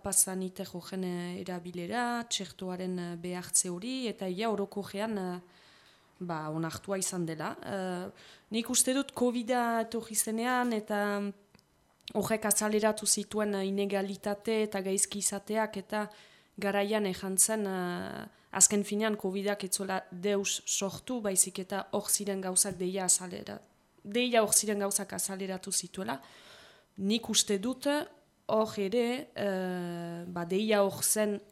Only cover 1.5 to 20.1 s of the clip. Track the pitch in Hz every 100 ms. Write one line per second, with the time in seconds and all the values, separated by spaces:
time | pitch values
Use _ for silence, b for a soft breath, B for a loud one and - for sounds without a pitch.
1.5 | 180 175 175 175 226 240 240 233 - 185
2.5 | - 185 180 185 185 175 170 175 180 180
3.5 | - 185 175 226 262 240 202 190 180 226
4.5 | 202 196 - 190 196 220 208 185 180 180
5.5 | b b b b b b - 180 160 156
6.5 | 160 165 - - 196 190 185 165 156 165
7.5 | - - 202 185 180 190 B B B _
8.5 | 220 233 247 - 262 269 - 247 240 220
9.5 | 247 240 233 226 226 220 214 - 220 240
10.5 | 254 247 220 214 208 202 202 202 196 _
11.5 | - _ _ _ _ - 214 196 220 220
12.5 | 208 214 214 214 214 208 - 202 208 208
13.5 | 202 190 196 202 196 196 196 208 202 -
14.5 | 220 214 196 190 190 - 202 190 202 -
15.5 | 220 214 220 190 214 208 b b b b
16.5 | - 202 202 202 214 202 185 190 190 -
17.5 | 220 202 185 180 175 - - - b b
18.5 | - 190 208 202 208 220 208 196 190 196
19.5 | 202 185 - 190 190 -